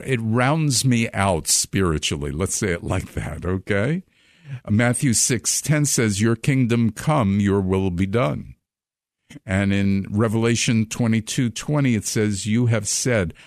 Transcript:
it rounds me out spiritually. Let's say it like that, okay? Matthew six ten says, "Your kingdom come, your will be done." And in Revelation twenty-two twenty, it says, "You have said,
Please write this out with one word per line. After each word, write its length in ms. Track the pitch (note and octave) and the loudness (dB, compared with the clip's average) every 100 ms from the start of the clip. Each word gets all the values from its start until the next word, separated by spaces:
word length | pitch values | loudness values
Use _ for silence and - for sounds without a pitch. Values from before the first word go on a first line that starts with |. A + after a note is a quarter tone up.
| B2+ | -4
it 140 | B2+ | -2
rounds 640 | A2 A#2 B2+ D#3+ D3+ B2 C3 | 0 0 2 0 0 0 2
me 240 | A#2 A2+ | 2 0
out 340 | G2+ G2 E2+ - | 0 0 0 0
spiritually. 840 | - - G2 F2+ D2+ - D#2 D2 | -2 0 0 2 0 -2 -4 -4
Let's 240 | D2 F#2+ - | -4 -4 -2
say 140 | G2+ | -2
it 140 | E2+ | -2
like 300 | - F#2 - | -2 -4 -4
that, 300 | - G#2 D#2 | -8 -8 -8
okay? 600 | F2+ F#2+ - G2+ B2 F3 - _ _ _ C#3+ B2+ - | -6 -6 -2 0 0 -2 -6 _ _ _ -14 -12 0
Matthew 440 | G#2+ A#2+ A#2+ C#3+ | 2 2 2 0
six 460 | G#2+ - A#2 - - | 2 0 0 -2 -4
ten 260 | - D3+ C#3+ | 0 0 2
says, 360 | - A2 G2 | 2 0 2
"Your 140 | A2+ A#2 | 0 2
kingdom 560 | - C3 A#2 A#2 A2+ | 0 2 2 2 0
come, 480 | - - D3+ G2 G2+ | 0 0 2 2 2
your 200 | G2+ G2 | 2 2
will 300 | F#2 F#2+ F#2+ | 2 0 0
be 160 | F2 G2 | 0 0
done." 480 | A2+ C#3+ B2 - - _ _ _ _ _ _ _ - | 0 -2 -4 -10 -20 _ _ _ _ _ _ _ -18
And 300 | - F#2+ G2 | -4 0 2
in 320 | G2 G2 G2 - | 2 2 0 0
Revelation 720 | G2+ A2 A2+ A#2 A#2 - A2+ A2 | 0 0 2 2 2 2 0 0
twenty-two 640 | - A#2 A2+ G#2+ - A#2+ | 0 0 0 -2 -2 -2
twenty, 460 | - - D3 C3+ G#2+ | -4 -4 0 2 0
it 100 | - | 0
says, 400 | A#2 G#2 G2 G#2 | 0 0 -2 0
"You 220 | A2+ B2 | 0 2
have 200 | A2+ G#2 | 0 -2
said, 460 | - B2+ A2+ E2 - | -4 0 0 -2 -6